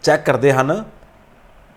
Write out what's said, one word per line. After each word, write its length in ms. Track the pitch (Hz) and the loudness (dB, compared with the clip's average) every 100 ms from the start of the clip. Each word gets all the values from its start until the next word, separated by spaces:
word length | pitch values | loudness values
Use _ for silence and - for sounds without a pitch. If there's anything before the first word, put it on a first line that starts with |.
ਚੈੱਕ 200 | 151 151 151 | 0 0 0
ਕਰਦੇ 280 | 120 139 | 0 2
ਹਨ 300 | 131 135 190 220 - - _ - - - - - | 2 0 -4 -8 -20 -20 _ -20 -20 -20 -20 -20